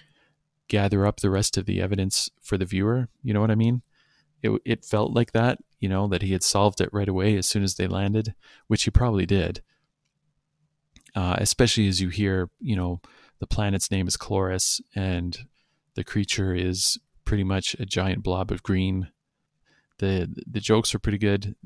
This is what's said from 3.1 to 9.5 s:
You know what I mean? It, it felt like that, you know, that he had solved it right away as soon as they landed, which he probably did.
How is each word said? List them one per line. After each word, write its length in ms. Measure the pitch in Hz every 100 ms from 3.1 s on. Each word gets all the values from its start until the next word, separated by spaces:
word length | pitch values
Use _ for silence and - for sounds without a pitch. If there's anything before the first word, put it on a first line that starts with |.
| _
You 120 | 127
know 60 | 104
what 100 | 110
I 40 |
mean? 280 | 110 113 123 - _ _ _ _ _
It, 180 | 107 107
it 200 | 113 110
felt 280 | - 107 107
like 200 | 113 117
that, 260 | 113 120 - _ _
you 100 | 98
know, 200 | 95 101
that 140 | 90
he 100 | 95
had 100 | 92
solved 380 | - 101 101 -
it 120 | -
right 160 | 101 98
away 280 | 92 101 101
as 100 | -
soon 160 | 104
as 140 | 98 -
they 100 | 92
landed, 480 | 95 101 110 107 - - - -
which 160 | 110
he 80 | -
probably 360 | - 123 101 90
did. 360 | 98 87